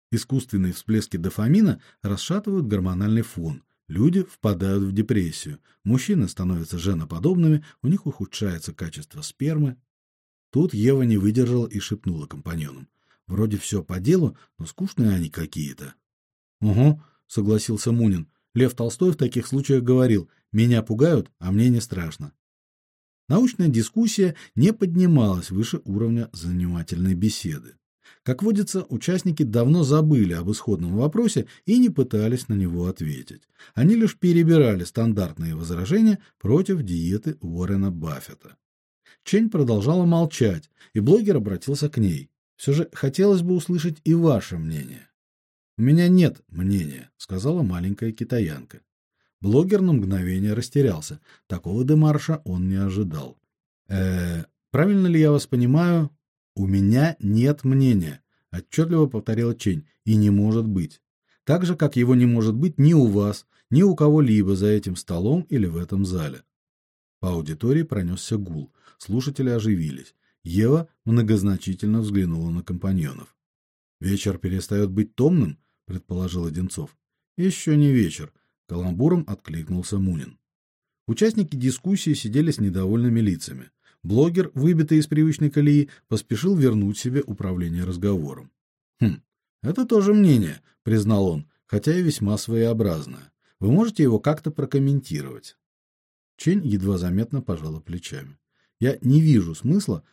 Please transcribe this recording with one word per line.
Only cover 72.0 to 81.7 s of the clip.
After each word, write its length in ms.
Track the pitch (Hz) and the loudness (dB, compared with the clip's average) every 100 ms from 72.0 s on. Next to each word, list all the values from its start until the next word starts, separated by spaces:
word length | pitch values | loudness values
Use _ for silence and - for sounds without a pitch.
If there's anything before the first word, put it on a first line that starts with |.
| 107 101 90 82 85 | 0 -2 -2 -2 -4
на 140 | 85 | -6
компаньонов. 720 | - 87 95 92 73 65 - _ _ _ _ _ _ - | -8 -6 -2 -2 -4 -8 -20 _ _ _ _ _ _ -8
«Вечер 380 | 92 98 104 92 | -4 -2 -4 -4
перестает 520 | 95 95 - 101 101 | -4 -4 -2 -2 0
быть 260 | 95 107 - | -2 -4 0
томным», 420 | 143 180 90 73 _ _ - | 2 2 0 -4 _ _ -12
предположил 600 | 92 - 90 90 87 85 | -12 -8 -6 -6 -6 -6
Одинцов. 500 | 80 92 - 76 _ _ _ _ - | -6 -6 -8 -12 _ _ _ _ -4
«Еще 380 | 185 - - 151 | -2 -2 2 4
не 160 | 147 | 4
вечер», 400 | 131 87 - 76 _ _ _ - | 4 2 -4 -14 _ _ _ -10
каламбуром 560 | 87 90 90 147 175 151 | -6 -4 0 0 0 -2
откликнулся 720 | 101 - 80 78 90 87 101 | -10 -10 -10 -6 -6 -4 -2
Мунин. 380 | 95 80 62 - _ _ _ _ _ _ - | -2 -4 -8 -18 _ _ _ _ _ _ -6
Участники 480 | 113 220 220 170 131 | 0 0 0 -4 -2
дискуссии 580 | 127 | -4